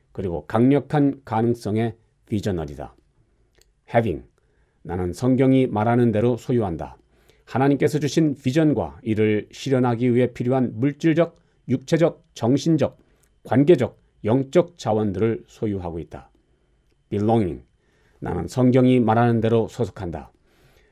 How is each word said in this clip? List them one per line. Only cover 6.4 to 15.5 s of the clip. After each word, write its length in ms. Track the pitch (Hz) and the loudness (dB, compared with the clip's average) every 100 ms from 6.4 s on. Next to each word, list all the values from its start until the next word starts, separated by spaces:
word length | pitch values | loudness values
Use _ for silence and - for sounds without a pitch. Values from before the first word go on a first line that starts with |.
| - 123 101 78 69 - _ _ _ _ - | -2 -2 -2 -6 -10 -16 _ _ _ _ -8
하나님께서 480 | 117 139 139 147 143 | 0 2 2 0 0
주신 360 | 143 170 156 131 | -2 0 0 0
비전과 640 | 127 147 160 113 80 73 | -2 2 2 0 -4 -8
이를 460 | 113 107 107 107 - | -4 0 0 0 -4
실현하기 600 | - 135 131 127 113 123 | -10 -2 0 0 0 2
위해 140 | 120 120 | 2 0
필요한 380 | - 123 131 120 110 | -2 -2 0 -2 -2
물질적, 640 | 139 143 165 156 170 - _ _ - | -4 0 0 2 0 -4 _ _ -6
육체적, 560 | 123 - 160 156 - _ - | -4 -2 0 0 -2 _ -4
정신적, 640 | 113 135 165 156 117 - _ _ _ _ | 0 0 2 0 0 -6 _ _ _ _
관계적, 540 | - 113 143 127 117 - _ _ | -2 2 4 4 2 -6 _ _
영적 540 | 101 127 135 180 170 - | -2 0 2 0 0 -2
자원들을 680 | 120 107 107 92 113 110 | -2 0 0 0 -2 -2
소유하고 520 | - | -8